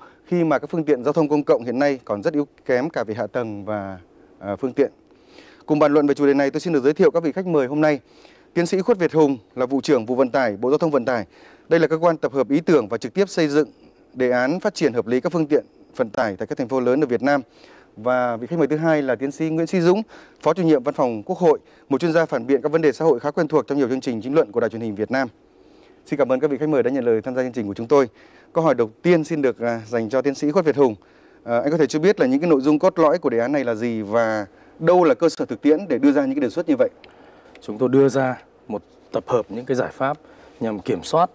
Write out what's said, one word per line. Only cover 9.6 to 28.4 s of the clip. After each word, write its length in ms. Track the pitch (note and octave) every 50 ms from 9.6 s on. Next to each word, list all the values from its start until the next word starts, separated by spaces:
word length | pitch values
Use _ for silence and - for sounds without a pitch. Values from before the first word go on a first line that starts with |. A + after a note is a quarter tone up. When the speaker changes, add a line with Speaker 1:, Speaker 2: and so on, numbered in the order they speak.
| B2+
Speaker 1:
Vụ 160 | B2 C#3 C3+
trưởng 240 | - - D3 A#2+ A2
Vụ 100 | A2+ B2+
Vận 140 | B2 C3+ B2
tải, 280 | B2+ C#3 B2+ A2+ G2+
Bộ 120 | F#2+ A#2+ B2+
Giao 80 | C#3+
thông 140 | D3 F3 D#3+
Vận 140 | C#3+ C3 A#2
tải. 200 | B2+ B2+ A2+ F#2+ - _ - - - - _ _ -
Đây 100 | D#3+ E3+
là 80 | D#3+
cơ 100 | C#3+ D#3+
quan 200 | D#3+ E3 F3 D#3+
tập 160 | D3 - C3 A#2+
hợp 160 | C#3 B2 G#2
ý 100 | C#3 D3
tưởng 280 | D#3+ - E3 C#3 A2
và 100 | F#2+ A#2
trực 160 | A2 - A#2 -
tiếp 160 | F#3+ G3 F#3+
xây 180 | - F#3 D#3+
dựng 220 | D3 C#3+ D3+ D3+ - - _ _ - _ _ _ _ -
đề 180 | B2 B2+ B2
án 280 | B2 B2 B2+ C3 E3 F#3
phát 140 | - G#3 -
triển 200 | - E3+ C3+ A#2
hợp 140 | A#2+ G2
lý 140 | A2 B2 B2+
các 100 | - F3
phương 160 | - E3+ D#3
tiện 180 | C#3+ D3 B2+ - - _ _ - - -
vận 140 | - B2+ G#2+
tải 260 | G2 C3 B2 G#2+ F#2+
tại 120 | F2 A2
các 100 | - D3
thành 100 | - C3
phố 120 | A2+ C3+ C3
lớn 240 | B2 B2 B2+ D3 D#3
ở 40 |
Việt 140 | B2 B2 A2
Nam. 200 | A#2 C#3 C#3+ C#3 B2+ - _ _ - - - - - _ _
Và 400 | G#2 G#2+ B2 B2+ B2+ B2 A#2+ A#2
vị 100 | A2+ B2
khách 120 | - E3+ E3
mời 80 | D3
thứ 100 | C3 D#3
hai 240 | D#3 D#3+ E3 D#3+ D3+
là 140 | C#3 C3 A#2+
tiến 160 | G#2 C3 C#3
sĩ 180 | C#3+ - D#3+ D#3+
Nguyễn 180 | D#3 D#3+ E3
Sĩ 140 | D#3+ - F3+
Dũng, 200 | E3 E3+ F#3 G#3+ A3 - - - - - _ _
Phó 120 | - D3 E3
Chủ 100 | F#3+ F3
nhiệm 200 | D#3+ D3+ C3 A#2+
Văn 100 | D3 C3+
phòng 300 | - C#3+ B2 A2+ G#2+ G2+
Quốc 140 | - F#3
hội, 220 | - F3+ D#3+ C#3 - - _ _ _ _ -
một 120 | C#3 B2+
chuyên 120 | F3 E3+ D#3
gia 120 | E3+ D#3+
phản 220 | D#3 D#3 B2+ A2+
biện 140 | B2+ C#3 B2+
các 100 | A#2+ D3+
vấn 100 | D3+ E3
đề 100 | D#3+ D3
xã 140 | B2 - D#3+
hội 140 | E3 C#3 A#2+
khá 120 | - D3
quen 160 | - F#3 E3
thuộc 200 | C#3 D#3 C#3+ B2+
trong 100 | - C#3+
nhiều 120 | C#3+ C3+ A2+
chương 120 | C3 C3
trình 200 | - C3+ A#2+ A2
chính 140 | G#2 B2+ C#3+
luận 160 | D#3+ D3+ G#2
của 80 | G2 A#2
Đài 100 | A#2 A2
Truyền 120 | A2+ A2+
hình 140 | A#2 A2+ G2+
Việt 160 | G2 G#2+ -
Nam. 160 | B2+ C3+ C3+ A#2 - _ _ _ _ _ _ _ _ _ _ - _ _ _
Xin 140 | - D3+ C#3
cảm 120 | C3+ A#2+
ơn 80 | C3 B2+
các 120 | C#3+ D3+
vị 60 | C#3
khách 120 | B2 D3+ D#3
mời 140 | D3+ C3+ A#2
đã 80 | B2
nhận 140 | C3+ C#3 A#2+
lời 160 | A#2+ A2+ A2
tham 140 | - C3 B2+
gia 80 | C3 B2+
chương 80 | B2+
trình 160 | A#2+ B2+ G#2+
của 60 | G2 G2
chúng 140 | - A#2
tôi. 220 | A#2 D3 C#3 C3 A2+ - - - - - -